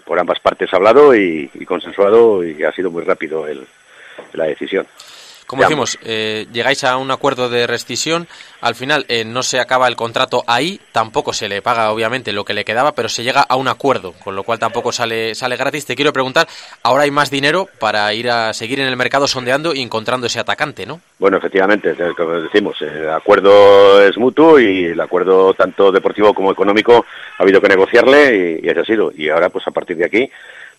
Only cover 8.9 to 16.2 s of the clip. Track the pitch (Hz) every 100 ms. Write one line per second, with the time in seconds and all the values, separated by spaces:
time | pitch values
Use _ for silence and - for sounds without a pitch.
8.9 | 147 - 117 110 120 127 131 120 127 127
9.9 | 117 117 120 - 123 - 120 160 202 _
10.9 | 120 110 143 123 - 107 101 117 117 110
11.9 | 110 113 131 110 104 98 104 101 110 143
12.9 | - 110 - 117 127 - 131 131 110 139
13.9 | 117 90 - 101 98 98 113 113 117 117
14.9 | - 117 113 113 110 127 123 131 147 -
15.9 | 123 147 135